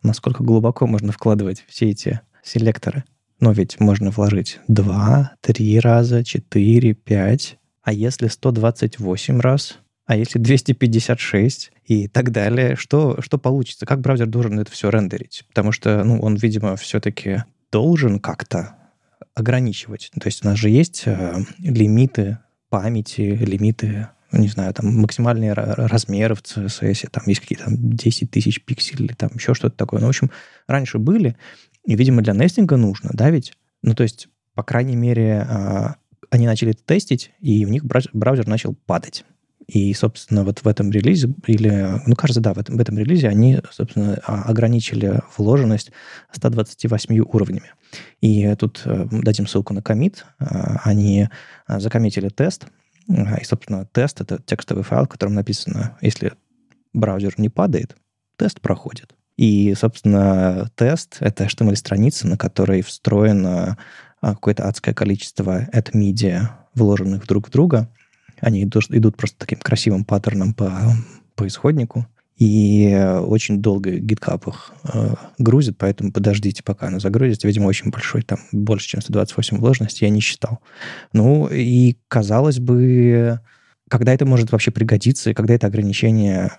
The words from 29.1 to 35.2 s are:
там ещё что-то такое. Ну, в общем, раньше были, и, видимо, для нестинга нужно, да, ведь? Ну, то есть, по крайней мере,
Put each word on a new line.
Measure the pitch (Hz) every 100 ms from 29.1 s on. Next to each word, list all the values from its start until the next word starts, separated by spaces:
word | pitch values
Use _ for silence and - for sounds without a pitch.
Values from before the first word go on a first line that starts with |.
там | 117 -
ещё | 117 -
что-то | 120 113 -
такое. | - 110
Ну, | 113
в |
общем, | 135 135 - - _ _
раньше | 135 131 110
были, | 110 214 156 113 - - _ _
и, | - 107
видимо, | 131 127
для | 110
нестинга | 101 165 208 196 135
нужно, | 110 95 -
да, | 117 127
ведь? | 160 - _ _ _
Ну, | -
то | 110
есть, | 117 - - _ _
по | -
крайней | - 120 127 123
мере, | 120 117